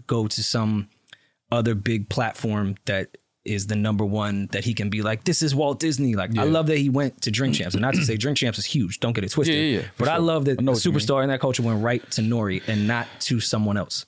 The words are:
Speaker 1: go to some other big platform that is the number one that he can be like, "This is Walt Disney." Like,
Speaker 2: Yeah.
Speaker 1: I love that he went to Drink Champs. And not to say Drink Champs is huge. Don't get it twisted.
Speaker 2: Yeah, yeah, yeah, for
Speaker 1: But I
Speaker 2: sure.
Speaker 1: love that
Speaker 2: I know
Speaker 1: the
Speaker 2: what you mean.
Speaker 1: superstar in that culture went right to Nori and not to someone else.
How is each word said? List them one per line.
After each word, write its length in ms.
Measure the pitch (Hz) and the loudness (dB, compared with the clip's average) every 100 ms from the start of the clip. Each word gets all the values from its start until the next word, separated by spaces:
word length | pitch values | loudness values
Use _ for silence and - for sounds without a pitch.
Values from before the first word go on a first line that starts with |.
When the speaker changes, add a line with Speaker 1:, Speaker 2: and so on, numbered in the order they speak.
| - | -4
Speaker 1:
go 200 | 117 110 | -2 0
to 160 | - | -2
some 440 | 104 120 110 107 98 _ _ - _ _ - | -2 0 0 0 -2 _ _ -20 _ _ -4
other 240 | 120 113 107 | 0 2 0
big 340 | 101 113 98 | 0 -2 -2
platform 680 | - 113 - 113 104 98 98 - | -2 -2 -2 -2 0 -2 -4 -4
that 320 | 98 - - _ _ - | -4 -4 -12 _ _ -6
is 220 | 104 98 | -4 -2
the 80 | 107 | 0
number 280 | 107 104 | 0 0
one 440 | 104 107 104 101 98 | 0 0 -2 -2 -4
that 180 | 98 110 | -4 -4
he 80 | |
can 160 | 110 101 | -4 -2
be 120 | 107 | -2
like, 200 | 104 110 | -2 -2
"This 200 | - 165 | -2 0
is 100 | 160 | 0
Walt 260 | 135 147 139 | 2 0 0
Disney." 360 | 160 135 135 104 | -2 0 0 0
Like, 160 | 92 | 0
Speaker 2:
Yeah. 80 | 113 | 0
Speaker 1:
I 40 | 139 | 2
love 200 | 160 156 | 2 2
that 120 | 151 | 2
he 100 | 139 | 2
went 320 | 131 139 - | 2 0 -4
to 100 | - | -4
Drink 220 | 107 135 - | -2 0 -2
Champs. 200 | 90 95 | -2 -2
And 60 | |
not 100 | 123 | 0
to 100 | 139 | 0
say 140 | 139 110 | 0 0
Drink 200 | 127 139 | 0 0
Champs 200 | 123 107 | -2 -2
is 80 | - | -2
huge. 340 | 151 92 - | 0 0 -2
Don't 140 | 117 | -2
get 100 | 113 | 0
it 80 | 95 | -2
twisted. 240 | - 151 151 | 0 2 2
Speaker 2:
Yeah, 60 | |
yeah, 160 | 156 104 | 2 0
yeah, 40 | 95 | -2
for 60 | - | -2
Speaker 1:
But 80 | 117 | 0
I 60 | 170 | 2
Speaker 2:
sure. 60 | |
Speaker 1:
love 220 | 165 160 139 | 2 2 2
that 140 | 131 | 2
Speaker 2:
I 40 | |
know 80 | 131 | 2
Speaker 1:
the 40 | 160 | 4
Speaker 2:
what 80 | 180 | 4
you 60 | |
mean. 80 | 147 | 2
Speaker 1:
superstar 220 | 113 135 | 2 2
in 60 | 139 | 2
that 100 | 131 | 2
culture 220 | 139 123 | 0 2
went 220 | 117 110 | 2 2
right 260 | 113 120 - | 2 0 -2
to 100 | - | 0
Nori 460 | 110 117 104 92 - | 2 2 0 -2 0
and 200 | 107 104 | 0 2
not 200 | 120 117 - | 0 -4 -4
to 180 | - 120 | -2 0
someone 380 | - 110 107 101 | 0 0 2 0
else. 280 | 87 - | -2 -6